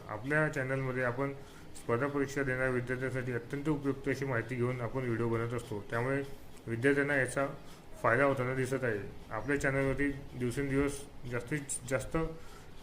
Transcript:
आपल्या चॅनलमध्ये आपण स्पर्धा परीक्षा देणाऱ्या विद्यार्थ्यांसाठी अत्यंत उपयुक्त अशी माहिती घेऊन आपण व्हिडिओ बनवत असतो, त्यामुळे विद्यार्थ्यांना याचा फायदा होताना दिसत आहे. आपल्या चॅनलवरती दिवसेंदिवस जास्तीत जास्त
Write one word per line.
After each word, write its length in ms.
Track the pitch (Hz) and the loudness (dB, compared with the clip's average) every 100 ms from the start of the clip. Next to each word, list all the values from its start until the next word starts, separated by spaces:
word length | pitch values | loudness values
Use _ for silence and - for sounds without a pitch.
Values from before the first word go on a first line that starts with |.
| - | -6
आपल्या 400 | 107 127 151 151 | -6 0 2 2
चॅनलमध्ये 540 | 147 131 135 131 127 | 0 0 0 -2 0
आपण 300 | 123 120 139 139 - - - - | 0 0 -2 -4 -12 -16 -14 -8
स्पर्धा 300 | - 117 139 | 0 2 2
परीक्षा 360 | 143 135 147 | 2 0 0
देणाऱ्या 260 | 127 127 131 | 0 2 2
विद्यार्थ्यांसाठी 640 | 123 120 127 131 131 127 | 2 0 -2 0 -2 -2
अत्यंत 360 | 120 - 139 147 | -4 -2 -2 0
उपयुक्त 400 | 143 139 135 139 | 2 0 0 0
अशी 160 | 131 | 0
माहिती 300 | 139 117 110 | 0 0 0
घेऊन 260 | 127 120 127 | 0 0 0
आपण 240 | 113 127 | -2 -2
व्हिडिओ 240 | 123 113 117 | 0 2 2
बनवत 240 | 113 117 | 2 0
असतो, 320 | 123 - 104 - | -2 -4 -6 -2
त्यामुळे 320 | 117 127 139 139 - - - - | 0 0 0 -2 -8 -10 -12 -4
विद्यार्थ्यांना 500 | 117 135 143 143 143 | 2 6 6 4 4
याचा 300 | 123 147 139 - - - - - | 2 2 -2 -4 -12 -14 -14 2
फायदा 220 | 117 120 | 4 6
होताना 300 | 143 123 123 | 6 4 2
दिसत 300 | 131 127 131 | 0 0 2
आहे. 140 | 123 104 95 - - | 2 0 -4 -10 -6
आपल्या 300 | 110 120 143 | -4 0 2
चॅनलवरती 480 | 143 135 135 123 143 139 139 127 | 2 2 2 2 2 0 -8 -4
दिवसेंदिवस 640 | 123 117 139 135 143 - - - 123 | -2 0 2 2 2 0 -10 -10 -4
जास्तीत 600 | 120 - 151 139 - 123 | -4 -2 -4 -2 -6 -2
जास्त 260 | 127 - 165 160 - - - - - | -2 0 0 -2 -4 -12 -14 -14 -12